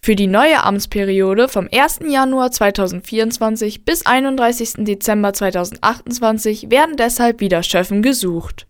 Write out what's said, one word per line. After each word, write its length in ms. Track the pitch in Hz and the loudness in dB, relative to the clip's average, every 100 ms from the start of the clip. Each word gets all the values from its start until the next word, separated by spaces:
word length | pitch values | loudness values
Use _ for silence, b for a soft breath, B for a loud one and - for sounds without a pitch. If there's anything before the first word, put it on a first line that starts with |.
| - | 2
Für 120 | 208 | 2
die 100 | 196 | 2
neue 340 | 196 294 320 | 4 4 4
Amtsperiode 840 | - 196 - 208 196 190 190 196 254 | 2 -2 -4 -4 0 0 2 2 2
vom 200 | 220 185 | 0 -2
ersten 440 | 240 294 - 320 | 2 2 0 -2
Januar 400 | 277 262 262 254 | 0 2 0 -2
zweitausendvierundzwanzig 1300 | 247 208 202 190 180 - 220 226 226 220 220 214 214 - | 0 0 0 -4 -4 -6 -2 -2 -2 -2 -2 -4 -6 -4
bis 200 | 330 - | -2 2
einunddreißigsten 800 | 254 269 262 233 240 226 - | 2 2 2 0 0 -6 -4
Dezember 480 | 208 202 214 208 202 | -4 -2 0 0 0
zweitausendzweiundzwanzig 1400 | 196 196 180 180 - - 240 - 240 233 220 214 214 214 | 0 -2 -2 -6 -2 -2 -2 -8 -2 0 0 -2 -4 2
werden 280 | 247 320 285 | 4 4 2
deshalb 420 | 233 - 240 233 | -2 2 0 2
wieder 240 | 202 175 | 0 0
Schöffen 380 | 175 185 185 202 | 0 -2 0 0
gesucht. 680 | 226 269 190 170 - - - | 0 0 -2 -4 -8 -14 -16